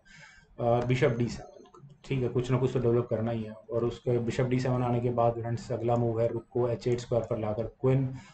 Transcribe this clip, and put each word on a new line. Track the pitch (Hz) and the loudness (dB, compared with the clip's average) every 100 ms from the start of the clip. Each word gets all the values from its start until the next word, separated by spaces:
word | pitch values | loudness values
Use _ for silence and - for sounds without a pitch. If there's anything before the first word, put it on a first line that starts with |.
| - - - - - - | -18 -20 -20 -20 -18 -2
अ, | 120 120 113 | 2 2 2
Bishop | 131 143 120 | 2 2 2
D | 117 | -2
seven। | - - - - - - - - | -4 -12 -20 -20 -20 -20 -18 -6
ठीक | 135 | -4
है, | 120 | -2
कुछ | 127 123 | 0 0
ना | 127 | 2
कुछ | 131 | 2
तो | 127 | 2
develop | 117 120 120 | 2 2 2
करना | 107 113 | -2 -2
ही | 113 | -4
है, | 110 | -6
और | 110 - 117 117 | -10 -6 -2 -2
उसके | - 127 120 | -2 0 0
Bishop | 113 113 123 | 0 0 2
डी | 131 | 2
सेवन | 127 123 | 2 0
आने | 123 120 | 0 0
के | 123 | 0
बाद | 117 117 | 2 2
friends | 117 117 117 - | 0 -4 -6 -4
अगला | 113 120 120 | -4 0 2
move | 120 113 | 2 0
है | 117 | 0
रुक | 113 - | -2 -4
को | 120 120 | -2 0
एच | 113 123 | 0 0
एट | 120 | -2
स्क्वायर | - 120 113 | 0 -2 0
पर | 113 | -2
लाकर | 107 107 | -2 -2
Quinn | 110 - 131 131 131 131 - | -4 -2 2 2 0 -4 -14